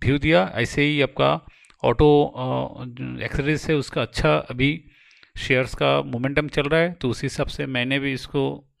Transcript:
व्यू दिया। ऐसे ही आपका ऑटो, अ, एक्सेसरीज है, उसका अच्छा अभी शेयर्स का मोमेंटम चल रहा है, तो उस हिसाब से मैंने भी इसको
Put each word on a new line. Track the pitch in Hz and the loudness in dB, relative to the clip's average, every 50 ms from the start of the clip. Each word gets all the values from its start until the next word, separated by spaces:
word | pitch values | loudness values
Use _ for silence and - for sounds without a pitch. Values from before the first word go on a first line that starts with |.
व्यू | - 131 143 143 | 0 2 2 2
दिया। | 143 156 165 175 190 - - | 2 4 4 4 2 2 -2
ऐसे | 113 120 - - 147 | -4 -4 -2 0 0
ही | 143 147 151 143 | 0 2 2 2
आपका | 135 135 - - 135 139 156 165 - - - _ _ _ - - - | 0 0 0 0 2 2 2 0 -4 -14 -20 _ _ _ -12 -2 0
ऑटो, | 123 117 - 151 151 147 147 147 | 0 4 6 6 8 8 6 4
अ, | - - 127 127 131 131 131 131 - - 127 127 123 120 127 131 127 127 123 | 2 -2 -6 -6 -4 -2 -4 -4 -6 -8 -12 -12 -14 -10 -10 -10 -10 -8 -6
एक्सेसरीज | 107 110 - 143 139 147 156 143 - - | -8 -4 -4 -2 0 0 -2 -2 0 0
है, | 156 | 0
उसका | 143 131 - - 143 | 0 0 -2 -4 -4
अच्छा | 117 - - - - 156 151 | -4 -4 -2 0 2 4 4
अभी | 151 - - 127 123 131 143 160 170 - - _ _ _ _ _ _ - _ - | 2 0 -4 -4 0 0 0 0 -2 -8 -18 _ _ _ _ _ _ -20 _ -14
शेयर्स | - - - 131 127 131 120 - | -12 -2 0 2 2 2 -2 -2
का | - 147 139 139 143 | 0 2 2 2 2
मोमेंटम | 139 139 123 120 127 139 143 151 151 143 | 0 -2 -6 -4 -4 -2 0 -2 -2 -2
चल | - 151 | -2 -2
रहा | 143 143 156 165 | 0 2 2 2
है, | 170 175 | 2 0
तो | 170 - - 123 | -2 -4 -2 -4
उस | 113 - | -2 -2
हिसाब | - 131 - - 139 | -4 -6 -4 -4 -4
से | - - - 143 | -4 -4 -6 -6
मैंने | 135 131 123 123 131 135 139 | -4 -2 -2 -2 0 -2 -2
भी | 139 139 | -2 -2
इसको | 131 123 - - - 143 135 139 143 143 _ _ _ _ | -4 -4 -8 -4 -2 -2 -2 -2 -4 -8 _ _ _ _